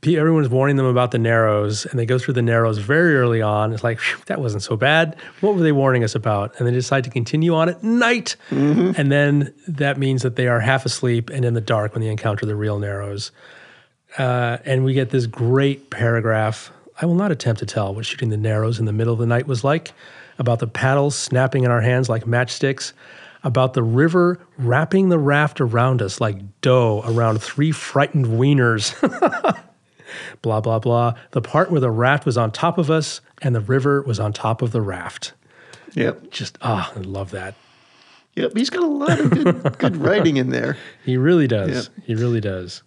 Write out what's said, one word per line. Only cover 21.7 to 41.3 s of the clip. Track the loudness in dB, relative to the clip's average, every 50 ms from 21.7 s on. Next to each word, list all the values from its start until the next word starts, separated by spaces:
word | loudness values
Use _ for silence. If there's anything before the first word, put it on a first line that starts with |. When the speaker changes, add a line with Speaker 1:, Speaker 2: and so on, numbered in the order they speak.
Speaker 1:
our | 2 2 2
hands | 2 2 2 2 0
like | -2 -2 -2
matchsticks, | 0 0 0 0 -2 -4 -2 -2 -2 -2 -2 -8 -14 -14 _ -20 -20 -20 -20 -20 -20 -20 -6 _
about | 0 2 2 2 2 2
the | 0 0
river | 2 2 4 2 4 4 4 2 2 0 -2 -8 _ _
wrapping | -4 -2 0 2 2 0 2 2 2 4 4
the | 4 4
raft | 4 2 4 4 2 0 0 0
around | -2 0 2 2 2 2 2 2 0
us | -2 -2 -2
like | -2 -2 -2 -4 -10 -16 -14 _
dough | 2 4 4 6 4 4 2 0 -2
around | -2 0 2 2 2 2 0
three | -2 -6 -4 -2 0 0
frightened | 0 -4 -6 -4 0 0 0 2 2 0 0
wieners. | 2 2 2 4 4 4 4 4 4 2 2 -2 -4 -4 -2 -2 -2 0 2 0 0 0 0 -2 -2 -4 -4 -8
<laughs> | -20 _ _ _ _ _ _ -20 -18 -18 -16 -16 -16 -18 -8 -4
Blah, | -2 -2 0
blah, | 0 0 -2 0
blah. | 0 0 2 2 2 0 -2 -4 -10 _ -6
The | -6 -6
part | -2 0 0 0 2
where | 2 0
the | 2 0
raft | 0 2 2 2 2 2 0
was | -2 0 0
on | 0 0
top | -2 0 -2 0 0 0
of | 0 2
us | 2 0 0 -2 -8 -12 _ _ _ -6 -2
and | 0 0
the | 0
river | 0 0 0 0 2 2 0 0 0
was | -2 -2 -2
on | -2 -4 -4
top | -4 -2 -2 -2 -2 -2
of | -2 -2
the | -2
raft. | -4 -4 -6 -8 -10 -12 -12 -12 -16 -16 -16 _ _ _ _ -20 -20 -20 -20 -20 -20 -12 -6
Speaker 2:
Yep. | -2 -2 -2 -4 -6 -12 -16
Speaker 1:
Just, | -12 -12 -12 -12 -12 -8 -4
ah, | -2 -2 -2 -2 -6 -8
I | -12
love | -12 -10 -8 -10 -10 -8 -10
that. | -12 -12 -12 -14 _ _ _ _ _ _ _ _ _ _ _ -20 _ _ _ _
Speaker 2:
Yep, | -4 -4 -4 -2
he's | -2 -4 -2
got | -2 -2 -2
a |
lot | -2 -2 -2 0 0 0 2
of | 2 2
good, | 2 2 2 0 0 0 -2 -6 -4 -2
<laughs> |
good | -2 -2 -2
writing | 0 0 0 0 2 2 2 2
in | 0 -2 -2
there. | -2 -4 -4 -4 -6 -8 -10 -20 -20 _ _
Speaker 1:
He | -4 -2
really | 0 2 4